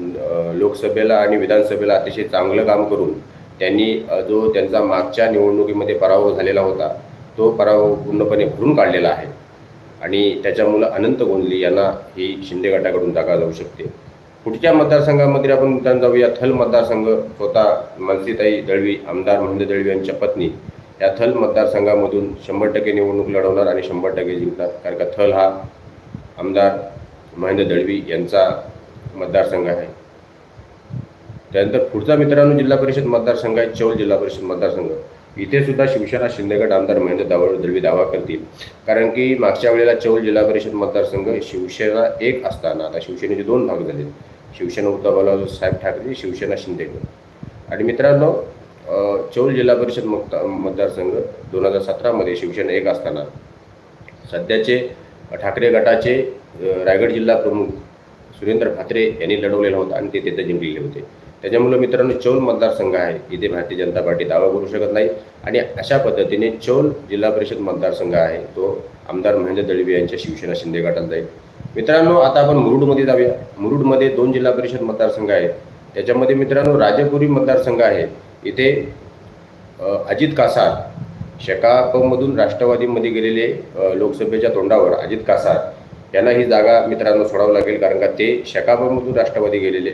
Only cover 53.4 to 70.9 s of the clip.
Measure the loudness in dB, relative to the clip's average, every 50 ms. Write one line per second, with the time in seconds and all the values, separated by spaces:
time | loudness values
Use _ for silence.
53.4 | -20 -20 -20 -20 -20 -20 -20 -20 -20 -20 -20 -20 -20 -20 -20 -20 -14 -10 -8 -6
54.4 | -4 -2 -2 0 0 0 0 -2 -2 -6 -10 -16 -20 -20 -20 -20 -16 -14 -12 -8
55.4 | -6 -6 -2 2 2 4 4 4 4 4 4 4 2 0 0 0 -2 -4 -8 -12
56.4 | -18 -20 -14 -6 -4 -4 -2 0 2 2 2 2 2 0 0 0 2 2 2 2
57.4 | 0 0 -2 -2 -4 -4 -6 -12 -16 -20 -20 -20 -20 -20 -20 -20 -20 -20 -16 -6
58.4 | -2 -2 0 0 0 0 -2 -4 -6 -4 0 0 0 0 -2 -4 -2 -2 -2 0
59.4 | 0 0 0 0 0 0 0 0 -2 -2 -4 -6 -4 -4 -6 -4 -4 -4 -4 -4
60.4 | -4 -4 -4 -4 -4 -6 -6 -8 -8 -8 -10 -12 -14 -16 -18 -20 -20 -20 -16 -12
61.4 | -6 -2 0 2 2 2 2 2 2 0 0 0 0 0 -2 -2 0 0 0 2
62.4 | 0 0 0 0 0 0 0 -2 -2 -2 -2 -2 -2 -4 -4 -8 -10 -10 -6 -4
63.4 | -4 -4 -4 -4 -6 -6 -6 -4 -4 -2 -2 -2 -2 -2 -2 -2 -2 0 0 2
64.4 | 2 2 0 -2 -4 -4 -4 -4 -2 -2 0 0 0 0 -2 -6 -12 -18 -20 -14
65.4 | -8 -2 -2 -2 -2 -2 -6 -8 -2 0 0 0 2 0 0 0 0 0 0 0
66.4 | 0 -2 -4 -4 -2 0 2 2 2 0 -2 -6 -8 -6 -2 0 0 0 0 0
67.4 | -2 -4 -4 -4 -4 -4 -4 -2 -2 -2 -2 -2 -2 0 2 2 2 0 -2 -6
68.4 | -10 -10 -6 -4 -4 -4 -4 -6 -10 -14 -18 -18 -12 -10 -6 -2 0 0 0 0
69.4 | 0 -2 -2 -2 -2 0 -2 0 0 0 0 0 0 -2 -4 -8 -8 -10 -10 -8
70.4 | -8 -6 -6 -6 -6 -6 -4 -4 -2 -2